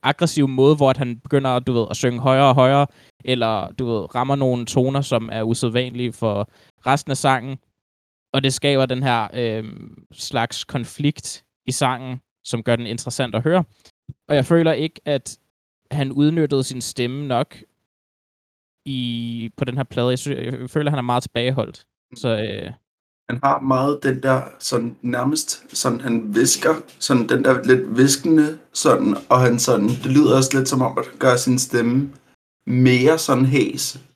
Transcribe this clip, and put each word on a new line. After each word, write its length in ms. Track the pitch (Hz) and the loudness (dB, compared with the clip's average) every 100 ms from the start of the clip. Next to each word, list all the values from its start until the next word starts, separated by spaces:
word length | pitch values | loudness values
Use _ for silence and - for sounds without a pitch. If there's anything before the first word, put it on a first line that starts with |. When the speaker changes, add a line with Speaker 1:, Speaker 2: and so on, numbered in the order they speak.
Speaker 1:
aggressiv 440 | 131 147 165 160 139 | -2 0 0 0 0
måde, 280 | 131 139 151 | 4 4 6
hvor 140 | 139 | 4
at 80 | 127 | 2
han 220 | 123 117 | -4 -6
begynder, 400 | - 143 135 123 | -2 -2 0 -2
du 140 | 127 | 0
ved, 120 | 120 110 | 0 -2
at 60 | - | -2
synge 240 | 127 120 | -2 0
højere 300 | 131 131 139 | 2 4 6
og 60 | 135 | 6
højere, 320 | 131 139 143 _ _ _ - | 6 4 2 _ _ _ -4
eller, 460 | 127 113 107 92 | -2 0 -2 -6
du 140 | 98 123 | -6 -4
ved, 300 | 110 87 123 | -4 -4 -4
rammer 200 | 127 139 | -2 0
nogle 300 | 131 123 117 | 0 0 -2
toner, 360 | - 127 135 | 0 0 -2
som 280 | 139 120 113 | -2 -4 -4
er 120 | 110 | -6
usædvanlige 720 | 110 117 123 120 127 120 123 | -4 -2 -2 -2 -4 -6 -8
for 360 | - 113 101 104 _ _ _ 127 | -4 -2 -2 -6 _ _ _ -2
resten 260 | 143 - | -2 -2
af 60 | 135 | -2
sangen. 400 | 143 131 127 135 _ _ _ _ _ _ _ | 0 0 -4 -14 _ _ _ _ _ _ _
Og 100 | 135 | -2
det 100 | 135 | -2
skaber 320 | 131 143 139 131 | 0 0 0 0
den 180 | 127 | -2
her, 240 | 135 117 107 | 0 -2 -2
øhm, 720 | - 117 110 110 - - - _ | -4 -4 -4 -8 -14 -18 -20 _
slags 520 | - - 127 120 - | -16 -6 -4 -4 -6
konflikt 840 | - 127 117 - 143 - - - _ _ - | -8 -8 -8 -2 -2 -2 -10 -14 _ _ -8
i 60 | |
sangen, 500 | 127 131 127 131 127 _ _ | -2 -2 -2 -8 -12 _ _
som 200 | - 117 | -8 -6
gør 120 | 113 117 | -2 -2
den 120 | 117 | -2
interessant 480 | 120 - - 123 107 | -8 -8 -6 -4 -2
at 80 | |
høre. 200 | 123 180 - _ _ _ - - - | 2 0 0 _ _ _ -20 -20 -2
Og 80 | 147 | 0
jeg 100 | 131 | 4
føler 260 | 170 160 | 4 4
ikke, 280 | 131 160 - - | 0 -4 -8 -4
at 320 | 139 - - _ _ _ _ _ | -4 -4 -20 _ _ _ _ _
han 200 | 143 135 | -4 -2
udnyttede 520 | 135 147 170 147 139 | 2 2 2 0 0
sin 180 | 131 127 | -2 -6
stemme 460 | - - 120 135 147 | -8 -4 -4 -4 -2
nok 300 | 120 127 - - _ _ _ _ _ _ _ _ _ _ _ - | -2 -2 -8 -20 _ _ _ _ _ _ _ _ _ _ _ -8
i, 680 | 131 123 117 117 117 113 - | -6 -4 -6 -6 -8 -10 -6
på 80 | 123 | -6
den 120 | 127 | -4
her 60 | |
plade. 260 | 135 - 123 | -6 -2 -2
Jeg 100 | 127 | -2
sy-, 100 | - | -4
jeg 400 | 127 120 123 123 | -8 -8 -10 -6
føler, 200 | 156 147 | -4 -2
han 80 | 147 | -2
er 60 | |
meget 200 | 123 123 | 0 -2
tilbageholdt. 640 | - 120 123 131 - - _ _ _ | -2 -4 -2 -2 -6 -8 _ _ _
Speaker 2:
Mm. 40 | 117 | -8
Speaker 1:
Så, 260 | 123 110 | -4 -2
øh, 300 | 107 101 - 127 _ _ _ _ - | -4 -8 -12 -16 _ _ _ _ -10
Speaker 3:
Han 100 | 123 | -2
har 160 | 139 139 | 0 0
meget 400 | 135 131 139 143 | 0 0 0 0
den 200 | 139 127 | -2 -2
der, 180 | 131 131 - - | 0 0 -2 -12
sådan, 360 | - 120 117 - | -4 -4 -4 -6
nærmest 760 | 123 123 127 151 - - - - | -6 -2 -2 -2 -6 -10 -10 -4
sådan, 240 | 131 120 | -2 -2
han 180 | 131 117 | -2 -2
hvisker, 540 | 107 104 131 - 160 156 - - | 0 2 2 2 0 0 -6 -10
sådan 300 | - 131 113 | 0 0 2
den 140 | 123 | 2
der 200 | 135 123 | 4 2
lidt 160 | - 127 - | 4 4 4
hviskende, 720 | 117 139 139 170 156 151 156 - | 2 4 4 2 4 2 -2 -12
sådan, 420 | - 151 - - 120 - | -2 2 4 2 -2 2
og 100 | 127 | 4
han 180 | 127 120 | 4 2
sådan, 280 | - 117 104 | 2 2 2
det 180 | 123 - | -2 2
lyder 300 | 135 135 131 | 4 6 4
også 200 | 131 139 | 4 0
lidt 100 | 131 | 0
som 120 | 135 | 0
om, 160 | 123 - | 0 -2
at 80 | 135 | -6
han 80 | - | 0
gør 160 | 131 123 | 2 4
sin 240 | 131 123 | 2 0
stemme 540 | - 120 117 127 139 - _ _ _ _ - | 0 0 2 0 -2 -10 _ _ _ _ -4
mere 500 | 127 127 123 131 160 | 4 4 6 4 2
sådan 280 | - 131 131 | 2 2 4
hæs 540 | 139 107 - - - - | 2 0 -2 -8 -10 -20